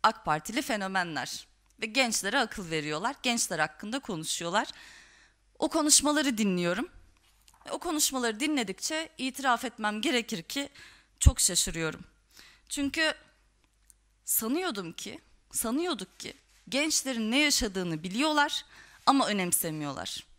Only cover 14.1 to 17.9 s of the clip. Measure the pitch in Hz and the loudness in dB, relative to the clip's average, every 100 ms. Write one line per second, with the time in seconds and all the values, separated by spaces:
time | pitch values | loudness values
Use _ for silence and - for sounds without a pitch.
14.1 | _ - - 226 302 370 208 170 - - | _ -2 0 2 0 0 -4 -8 -10 -12
15.1 | - _ - _ - 226 262 359 262 190 | -12 _ -20 _ -4 -2 0 0 -2 -6
16.1 | _ - - _ _ - 254 311 - 269 | _ -14 -14 _ _ -4 0 2 0 0
17.1 | 233 220 254 294 - 226 185 180 | -2 2 4 4 2 0 -2 -2